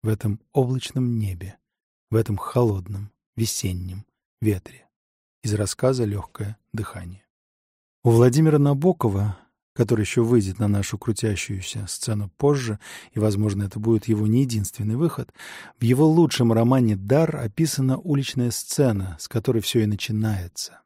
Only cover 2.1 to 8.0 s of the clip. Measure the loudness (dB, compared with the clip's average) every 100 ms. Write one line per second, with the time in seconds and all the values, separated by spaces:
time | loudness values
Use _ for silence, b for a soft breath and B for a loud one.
2.1 | 0 0 -4 -2 2 2 0 -6 -12 -12
3.1 | _ _ -6 -4 -4 -6 -6 -8 -12 -16
4.1 | _ _ _ -2 -2 -6 -20 _ _ _
5.1 | _ _ _ -4 -2 -2 0 0 0 -2
6.1 | -4 -10 -10 -10 -10 _ -8 -8 -10 -16
7.1 | -18 _ _ _ _ _ _ _ _